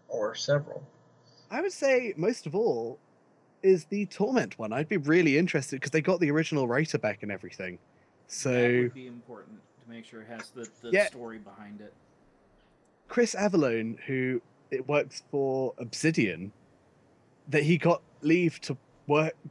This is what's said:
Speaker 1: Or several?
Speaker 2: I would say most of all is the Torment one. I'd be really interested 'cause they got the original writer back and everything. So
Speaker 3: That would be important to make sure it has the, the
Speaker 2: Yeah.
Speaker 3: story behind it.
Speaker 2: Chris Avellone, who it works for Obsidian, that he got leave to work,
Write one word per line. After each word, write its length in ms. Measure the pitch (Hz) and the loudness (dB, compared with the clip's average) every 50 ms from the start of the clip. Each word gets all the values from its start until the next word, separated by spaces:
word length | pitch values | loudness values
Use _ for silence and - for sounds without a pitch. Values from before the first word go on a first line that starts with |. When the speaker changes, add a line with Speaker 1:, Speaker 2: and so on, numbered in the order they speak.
| _ - | _ -8
Speaker 1:
Or 260 | - 117 104 110 - | -6 -4 -4 -4 -4
several? 480 | - - - 143 143 143 - - - - - _ _ _ _ _ _ _ _ _ - _ - | -4 0 0 0 0 0 -4 -10 -16 -16 -18 _ _ _ _ _ _ _ _ _ -20 _ -6
Speaker 2:
I 120 | 208 277 | -4 -4
would 100 | 381 392 | -2 -4
say 400 | - - 285 269 262 247 247 208 - 156 | -2 0 2 4 4 4 2 0 -2 -2
most 260 | 170 226 247 - - | 0 0 0 -2 -4
of 80 | 151 147 | -4 -2
all 440 | 202 233 196 127 113 117 120 135 - _ _ _ _ _ _ _ _ _ _ _ _ | 0 2 2 0 -2 -4 -6 -10 -12 _ _ _ _ _ _ _ _ _ _ _ _
is 240 | - 190 185 165 - | 4 6 6 4 2
the 180 | - 202 202 202 | -2 -4 -4 -4
Torment 520 | 190 - - 202 254 262 226 131 - - - | -4 -2 -2 0 2 2 0 0 -2 -4 -8
one. 140 | 113 107 117 | -8 -4 -4
I'd 140 | 135 156 - | -4 -2 -2
be 100 | 175 165 | -2 0
really 400 | 135 147 160 180 170 147 135 156 | 2 4 4 6 6 6 4 4
interested 420 | 180 170 - 143 131 - 139 131 | 4 2 0 -2 -2 -4 -6 -8
'cause 100 | - 135 | -4 -2
they 100 | - 160 | 0 0
got 180 | 147 180 185 170 | 2 2 2 2
the 100 | 165 143 | 2 2
original 380 | 147 160 156 - 156 143 127 117 | 2 2 0 0 0 0 2 2
writer 300 | 120 143 160 - - 113 | 2 0 0 0 -2 -2
back 240 | - 107 98 - | -2 -2 -4 -4
and 100 | 107 104 | -6 -8
everything. 460 | 98 95 - 90 - - - 90 87 - _ _ _ _ _ _ _ _ _ | -8 -8 -10 -12 -12 -10 -10 -10 -10 -12 _ _ _ _ _ _ _ _ _
So 260 | - - - - 131 | -14 -10 -4 -2 0
Speaker 3:
That 300 | 123 123 120 120 123 127 | 2 4 4 4 4 4
would 120 | 123 123 131 | 2 0 -2
be 120 | 131 127 | -8 -16
important 540 | 123 120 120 - - 117 104 - - 107 104 - _ _ _ | -18 -18 -18 -18 -18 -18 -18 -18 -20 -20 -20 -20 _ _ _
to 60 | 120 117 | _ -20
make 140 | 117 113 113 | -20 -20 -20
sure 160 | - 113 110 | -18 -18 -18
it 80 | 107 117 | -16 -14
has 220 | 117 113 113 - | -14 -14 -16 -16
the, 180 | - 127 113 110 - _ | -14 -14 -14 -16 -16 _
the 80 | 120 117 | -6 0
Speaker 2:
Yeah. 160 | 117 202 202 | 0 0 0
Speaker 3:
story 320 | - - 120 120 113 113 110 | 0 -4 -8 -12 -14 -14 -16
behind 420 | 101 98 - 107 104 104 104 101 | -18 -20 -20 -20 -20 -18 -18 -18
it. 140 | 104 98 - _ _ _ _ _ _ _ _ _ _ _ _ _ _ _ _ _ _ _ _ _ _ - | -20 -20 -20 _ _ _ _ _ _ _ _ _ _ _ _ _ _ _ _ _ _ _ _ _ _ -2
Speaker 2:
Chris 260 | - 247 240 - - | 2 2 2 2 2
Avellone, 640 | 185 202 202 190 165 143 123 113 113 110 113 113 - | 0 0 2 2 2 2 2 2 0 -2 -4 -8 -8
who 420 | - 139 131 131 127 127 127 117 - _ _ _ _ _ | -6 -4 -2 -2 0 0 -2 -4 -6 _ _ _ _ _
it 160 | 139 131 131 | -8 -6 -2
works 360 | 135 147 147 - 143 - - - _ | 0 0 0 0 -2 -6 -18 -12 _
for 420 | 147 139 139 135 131 131 131 117 - - | -4 -2 0 0 0 -2 -2 -4 -6 -8
Obsidian, 720 | 123 117 - - 151 160 156 147 117 92 80 82 95 104 - _ _ _ _ _ _ _ _ _ _ _ _ _ _ _ _ _ _ 143 | -12 -10 -4 -2 0 0 2 2 0 0 -2 -6 -10 -12 -14 _ _ _ _ _ _ _ _ _ _ _ _ _ _ _ _ _ _ -2
that 140 | 131 151 | 0 2
he 160 | 147 156 180 151 | 4 4 4 4
got 240 | - 170 160 - - _ _ _ | 4 4 2 2 -2 _ _ _
leave 380 | 143 156 165 180 175 160 - - | 2 4 4 4 4 2 0 -2
to 140 | - - 131 - _ _ _ _ _ | -6 -8 -8 -10 _ _ _ _ _
work, 280 | 143 147 156 156 160 - - - - | 2 2 2 2 0 -4 -8 -14 -14